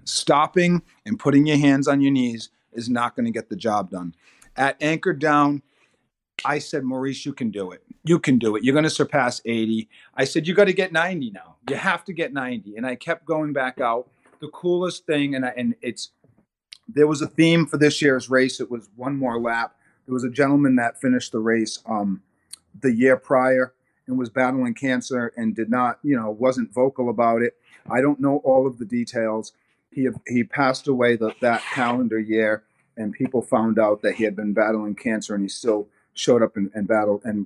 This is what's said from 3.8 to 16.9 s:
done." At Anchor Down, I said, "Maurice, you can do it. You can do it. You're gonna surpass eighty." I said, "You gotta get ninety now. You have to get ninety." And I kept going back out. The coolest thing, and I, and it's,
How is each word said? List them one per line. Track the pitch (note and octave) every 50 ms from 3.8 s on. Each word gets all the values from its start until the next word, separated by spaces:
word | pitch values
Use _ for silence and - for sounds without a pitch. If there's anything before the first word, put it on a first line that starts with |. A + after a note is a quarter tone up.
| F#2+ F2+
done." | F#2+ F2+ F2+ E2+ - _ _ _ _ _ _ _ -
At | - C3+ C#3 C3 -
Anchor | D3+ D3+ D#3+ D#3 - F#3+
Down, | D#3+ C3+ D#3 D3+ D3+ D3 D3 C#3+ D3 C#3+ - _ _ _ _ _ _ _ _ _ _ _ _ _ _ - -
I | C3+ D3 D3+
said, | - - - C#3+ C3
"Maurice, | B2+ C3 B2+ C3 C#3 C3 - -
you | D3 C#3
can | - B2 A2
do | F#2+ G2+ F#2+ F2+
it. | F2+ - _ - - _ -
You | D#3 F3 -
can | - D3+ C3
do | A#2 A#2 A2 G#2+
it. | G#2+ A2+
You're | C3 C3+
gonna | D3+ D#3 D3+
surpass | - - C#3+ - - C#3+ B2 B2 A#2+ - -
eighty." | A#2 A#2 A2+ A2 A2 A2 A2 A2 - _ - - _ -
I | C3 C3+
said, | - - E3+ D3+
"You | F3 F3
gotta | G3 G3+ F#3+
get | F#3 F#3+ F#3 F3 E3
ninety | D#3+ E3+ F#3 F#3 D#3 C3 A2
now. | G2 - - - _ _ _ -
You | C3+
have | A2+ - F#3+ F3 E3 -
to | - E3+
get | D#3+ D#3+ B2+
ninety." | C#3 C#3 C3 B2+ B2 A2 F#2+ G#2 G#2
And | A2+ B2
I | B2+ B2
kept | - - E3 E3+ - _
going | E3 D#3+ D#3 D3+ D3+
back | C#3 C#3 B2+ B2+ - -
out. | B2+ A#2 A#2 B2 B2+ _ _ _ _ _ _ _
The | D3+
coolest | D3+ - - F3+ F3 F3 F3 F3+ F3 E3+ - -
thing, | - D#3 D3 C#3+ C#3 C#3
and | C3 C3
I, | B2+ G#2+
and | B2 A#2+ A#2 A#2+ -
it's, | B2+ B2 A2+ - - - _ _ _ _ _ _ _ _ _ _ _ _ - - _ -